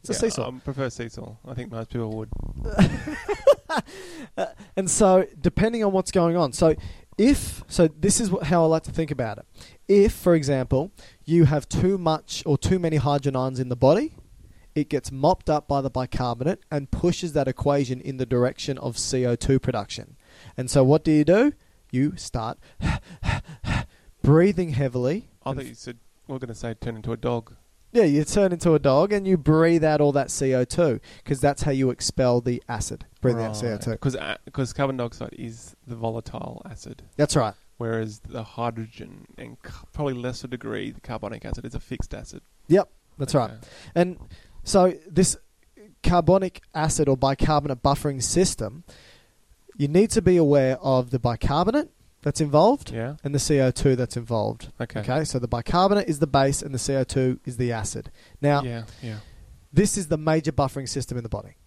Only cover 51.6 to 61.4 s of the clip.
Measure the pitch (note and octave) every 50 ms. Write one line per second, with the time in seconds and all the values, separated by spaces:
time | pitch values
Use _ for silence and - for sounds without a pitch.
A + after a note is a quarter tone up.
51.6 | F3+ F#3+ A3+ D4 F4 - _ _ _ _ _ _ - D3 D3 - D#3+ D3 C#3 D3
52.6 | E3+ G#3+ C4+ C#4+ - - C3+ A#2 A2+ B2 D3 D#3 - C#3 C#3+ C#3+ - - D3+ C#3+
53.6 | C3+ B2+ B2 - - C#3+ C3 A#2+ B2+ A#2 - B2 A#2 A2 A#2+ A2 G#2 G#2+ A2+ A2+
54.6 | - - - - A#2+ A#2 - A2+ G#2 B2 B2+ D3+ D#3 - - C3+ A#2+ A#2 - A#2+
55.6 | A#2 - - F3 F#3 G3 G3+ G3+ G3+ - D#3 C#3 D#3+ C#3+ C3 C#3+ C3+ C#3 C#3+ -
56.6 | - D3+ C3+ B2+ - - C#3 C3+ C3 - - C#3 C3 B2+ B2+ - _ - B2+ A#2
57.6 | B2+ A#2+ A#2 A2+ G#2+ - - - - - - - - - _ - - C#3+ D3 C#3+
58.6 | C3+ B2+ A#2+ A#2 A2+ A2 - - - A#2+ G#2+ G#2+ - - - - - - - -
59.6 | - _ - C3+ G#3 G3+ - G3+ F#3+ D3+ E3 D#3 D#3 D#3+ D#3 D#3+ D#3 D#3+ D#3 -
60.6 | C#3+ C3 - C#3+ C3+ B2 - C#3 B2 - - B2 A#2 A2+ - G#2